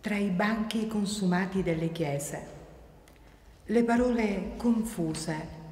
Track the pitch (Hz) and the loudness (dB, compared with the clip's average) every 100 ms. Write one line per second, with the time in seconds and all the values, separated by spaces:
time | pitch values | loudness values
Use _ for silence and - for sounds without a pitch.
0 | 220 208 202 180 208 220 220 226 214 214 | -2 0 0 2 2 0 0 -2 0 0
1 | 202 - 185 175 190 190 175 160 165 160 | -2 0 2 2 2 0 0 0 0 -2
2 | 147 139 - - - - - - - - | -2 -2 -4 -8 -10 -16 -20 -20 -20 -20
3 | - - - - - - - 220 233 240 | -20 -20 -20 -20 -20 -20 0 2 4 4
4 | 247 226 214 196 180 - 240 226 214 - | 4 2 2 0 -4 -2 2 2 0 -2
5 | 165 156 - 156 160 - - | -2 -2 -4 -6 -6 -12 -16